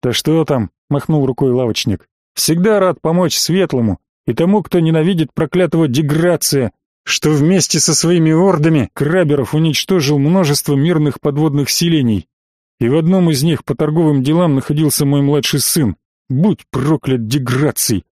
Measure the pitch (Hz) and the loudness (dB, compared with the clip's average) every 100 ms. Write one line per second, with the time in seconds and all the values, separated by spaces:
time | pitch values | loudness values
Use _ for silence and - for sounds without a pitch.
0 | 127 120 - 160 156 139 104 _ _ 143 | -4 -4 -2 0 0 -2 -4 _ _ -6
1 | - 156 135 127 139 123 123 107 - 95 | -2 0 0 0 0 0 -2 -4 -4 -6
2 | _ _ _ - - 165 190 208 185 - | _ _ _ -6 -2 0 2 2 0 -2
3 | 160 170 175 - - 180 180 131 117 95 | -2 0 0 -2 -2 0 0 0 -2 -4
4 | _ _ - 117 170 208 175 175 160 160 | _ _ -8 -2 2 2 0 0 2 2
5 | 156 185 156 - 160 180 180 160 160 123 | 0 0 -2 -2 -2 0 0 0 0 0
6 | 151 147 175 165 - 143 123 - _ _ | 0 0 0 0 0 -2 -2 -6 _ _
7 | - - 147 156 151 185 151 160 - 156 | -8 -2 0 2 2 2 0 -2 0 0
8 | 165 175 160 160 196 175 151 160 123 - | 0 2 2 4 2 2 2 2 0 -4
9 | 139 180 165 143 123 156 160 139 - 190 | -2 0 0 0 0 0 0 -2 -2 0
10 | 139 147 143 185 165 143 - 143 151 170 | 2 0 2 2 2 0 0 0 2 2
11 | 151 - 156 143 156 143 139 - 170 160 | 0 0 -4 0 0 0 -2 -2 0 2
12 | 123 104 - _ _ _ _ _ 117 147 | 2 0 -4 _ _ _ _ _ 0 0
13 | 165 190 175 147 156 160 - 127 156 156 | 2 2 2 0 0 -2 -4 -4 -2 0
14 | 160 143 131 160 180 135 - 151 156 - | 2 2 0 0 2 0 -2 0 0 0
15 | 147 143 139 147 131 147 - - 127 87 | 0 2 2 0 -2 -4 -2 0 -2 -4
16 | _ _ _ 131 196 180 - - 131 160 | _ _ _ 0 0 0 -6 -6 -2 -2
17 | - 131 113 139 123 123 147 - - 104 | 0 -2 -2 -4 -2 0 0 -2 -2 -4
18 | - | -4